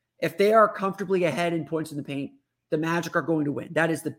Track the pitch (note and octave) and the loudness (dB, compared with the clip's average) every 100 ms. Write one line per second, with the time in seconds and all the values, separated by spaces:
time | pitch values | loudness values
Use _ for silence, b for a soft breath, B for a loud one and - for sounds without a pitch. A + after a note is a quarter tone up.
0 | _ - D#3+ - G3+ A3 G#3+ G#3+ G3 F#3 | _ -6 -4 2 6 6 6 2 -4 -4
1 | F#3 F#3 E3+ C#3+ F3 E3+ D3 D#3+ D3+ D3 | -2 2 2 0 0 -2 -2 -6 -4 -8
2 | C#3 C#3 C#3 _ _ _ - D#3 E3 E3+ | -6 -6 -8 _ _ _ -4 -2 0 -2
3 | E3 F3 C#3+ D#3+ D3 B2 - D#3 E3 D#3 | 0 -4 0 0 0 -4 -4 0 0 0
4 | D3+ | -4